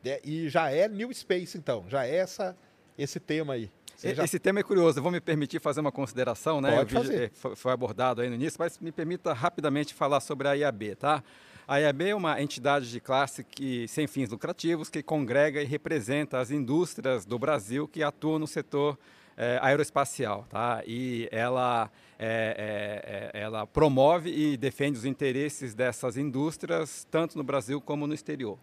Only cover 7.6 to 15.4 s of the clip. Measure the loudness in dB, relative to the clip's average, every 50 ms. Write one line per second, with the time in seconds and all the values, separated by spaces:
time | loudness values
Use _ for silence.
7.6 | 0 0 0 2 0 -4 0 0 0 0 2 0 -2 -2 -2 -2 -4 -4 -2 -2
8.6 | -4 -4 -4 -8 -10 -8 -6 -4 -4 -2 -4 -2 -2 -2 -2 2 0 0 0 2
9.6 | 0 2 2 2 0 -2 -2 0 2 4 4 2 2 0 -6 0 2 2 2 4
10.6 | 2 0 0 -2 -6 -6 -6 -2 2 2 2 2 0 -12 -20 -20 -20 -20 -20 -20
11.6 | -4 0 2 4 4 4 2 2 0 0 0 2 2 0 0 0 -2 -4 -4 0
12.6 | 2 2 2 2 0 -4 -8 -10 -4 0 2 2 2 0 -4 -14 -14 _ -10 -6
13.6 | -4 -4 -2 -4 -4 -4 -2 -2 -2 0 0 -2 -2 -2 -4 -6 -6 -6 -6 -2
14.6 | 0 0 0 0 -4 -6 -8 -8 -4 -2 -2 0 0 2 4 4